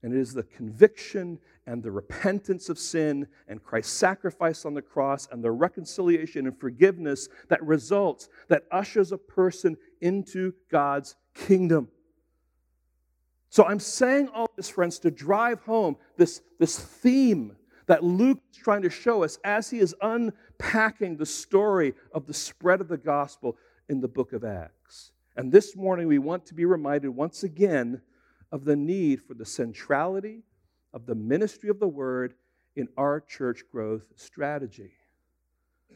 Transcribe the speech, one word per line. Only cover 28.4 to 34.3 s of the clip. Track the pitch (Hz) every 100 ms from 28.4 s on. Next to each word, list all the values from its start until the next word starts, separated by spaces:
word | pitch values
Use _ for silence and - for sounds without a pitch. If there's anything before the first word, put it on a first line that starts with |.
| _
of | 147
the | 135 147
need | 147 190 165 131
for | _
the | 120
centrality | 110 - 117 107 - 143 165 190 208 226 - _ _ _ _
of | 127 117
the |
ministry | 113 107 147 208 - 208
of | 202
the | 202
word | 143 131 127 127 _ _ _ _ -
in | 120 -
our | 143 147
church | 151 - 127 117 -
growth | 120 107 110 101 _
strategy. | -